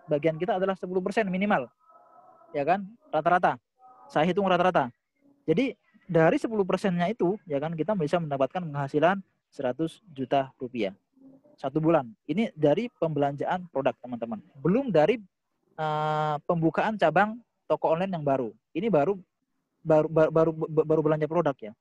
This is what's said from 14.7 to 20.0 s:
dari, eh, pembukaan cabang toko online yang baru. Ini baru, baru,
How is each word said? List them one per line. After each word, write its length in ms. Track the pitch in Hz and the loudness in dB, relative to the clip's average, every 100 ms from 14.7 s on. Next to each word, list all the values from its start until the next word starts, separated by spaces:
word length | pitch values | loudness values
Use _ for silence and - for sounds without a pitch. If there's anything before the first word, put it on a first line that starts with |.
| 220 277 | 0 2
dari, 320 | 160 156 240 190 _ _ _ _ - | 2 4 0 -6 _ _ _ _ -8
eh, 580 | 156 151 156 151 151 151 - | -4 -2 -2 -2 -2 -4 -2
pembukaan 480 | 175 160 175 175 214 | 0 0 0 -2 0
cabang 400 | 165 156 214 233 _ _ _ | 2 4 0 -2 _ _ _
toko 240 | 151 - | -2 0
online 160 | 160 190 | 0 -2
yang 160 | 175 143 | -4 -2
baru. 240 | 135 117 - _ | -2 -2 -10 _
Ini 160 | 160 226 | -6 0
baru, 240 | 170 147 196 - _ _ _ _ _ 160 | 2 2 -2 -10 _ _ _ _ _ 2
baru, 220 | 156 | 2